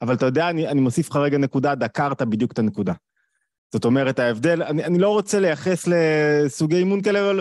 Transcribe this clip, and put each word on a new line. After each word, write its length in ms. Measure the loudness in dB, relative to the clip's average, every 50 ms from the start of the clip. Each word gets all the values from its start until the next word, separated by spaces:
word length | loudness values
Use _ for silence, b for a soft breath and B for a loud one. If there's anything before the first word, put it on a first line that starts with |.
אבל 120 | -4 -2 0
אתה 120 | 0 0
יודע, 240 | 0 2 0 0 0
אני, 180 | 0 -2 -2 0
אני 140 | 0 2
מוסיף 280 | 2 2 0 0 -2 -2
לך 60 | -2
רגע 220 | 0 0 2 2 0
נקודה, 380 | 0 0 0 0 0 0 0
דקרת 460 | -2 -4 -4 -2 -2 -2 -2 -2 -2
בדיוק 300 | -2 -2 -2 -2 -2 -2
את 80 | -2 -2
הנקודה. 340 | -2 -2 -2 -2 -4 -4 -6 -6 _ _ _ _ _ _ _ _ _ _ _ _ _ _ -6
זאת 120 | -2 0
אומרת, 340 | 2 2 2 2 0 0 0
ההבדל, 440 | 0 0 0 0 0 0 0 0 0
אני, 200 | -2 -4 -4 -2
אני 140 | 0 0 2
לא 100 | 2 2
רוצה 300 | 2 0 0 0 0 0
לייחס 480 | 2 0 0 0 -2 -2 -2 -2 0 0
לסוגי 880 | 2 2 2 2 2 2 2 2 2 2 2 0 -2 -2 -2 0 2
אימון 260 | 2 2 2 0 0
כאלה, 200 | 0 0 0 2
אבל 180 | 2 0 0 -2